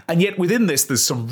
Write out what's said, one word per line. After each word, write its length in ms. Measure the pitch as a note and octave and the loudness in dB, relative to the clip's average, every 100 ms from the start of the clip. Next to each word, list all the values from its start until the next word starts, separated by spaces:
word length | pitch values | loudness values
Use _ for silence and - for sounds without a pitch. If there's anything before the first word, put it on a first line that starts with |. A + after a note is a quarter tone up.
| - | -2
And 120 | E3+ | 0
yet 200 | G3+ G3 | 2 0
within 260 | F3 A#3 G3 | 0 2 2
this, 180 | C3+ | 0
there's 200 | - B2 | 0 0
some 240 | - B2 A#2 | -2 -2 0